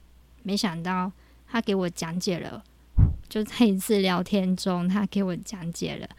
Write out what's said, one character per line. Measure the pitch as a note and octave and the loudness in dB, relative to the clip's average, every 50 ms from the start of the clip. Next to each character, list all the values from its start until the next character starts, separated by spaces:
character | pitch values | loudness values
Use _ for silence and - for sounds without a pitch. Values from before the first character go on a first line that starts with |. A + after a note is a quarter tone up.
| - - - - - _ - - - | -20 -20 -20 -20 -20 _ -20 -12 -6
没 | F#3 G3 | -4 -2
想 | G3 - F#3+ E3 E3 E3 | 0 0 -2 -2 -4 -4
到 | F3+ F#3 F#3 F#3 G3 - - - - - - - | -2 -2 0 -2 -2 -6 -10 -18 -20 -20 -20 -16
他 | - - A3+ | -4 -4 -2
给 | A3+ - G3 | 0 2 0
我 | F#3+ F#3 E3+ | 2 0 -2
讲 | F3 - E3+ E3 D#3+ F3+ | -2 -4 -4 -4 -2 -2
解 | - G#3 F3 D#3 | -2 -2 -2 -4
了， | A#2+ A#2 A#2 A2 - - - - - - - - - - - - - - | -6 -8 -12 -14 -16 -18 -20 -20 -20 -2 4 6 6 6 4 -2 -10 -6
就 | - A3 G#3+ | -4 -4 -4
在 | - - - A#3+ | -4 2 4 4
一 | G#3 F#3+ F#3+ | 6 6 2
次 | - - A3 G3+ | 2 2 2 4
聊 | F#3+ F#3+ F3+ F3 F3+ | 4 2 2 0 0
天 | - G#3+ G3+ F#3 F#3 F#3 | 0 0 0 2 2 0
中， | F3 - G3 F3+ F3 F3 | 0 0 -2 0 0 0
他 | F3+ F#3+ G#3 G3+ | 0 2 2 0
给 | F#3+ - G3+ G3 | 0 0 0 0
我 | F#3 F3 | 0 -2
讲 | E3 - - A3+ F#3 E3 E3+ E3+ | -6 -8 -10 -12 -10 -8 -10 -6
解 | - F3 D#3+ D3 | -6 -6 -6 -6
了 | - - - - | -8 -10 -14 -16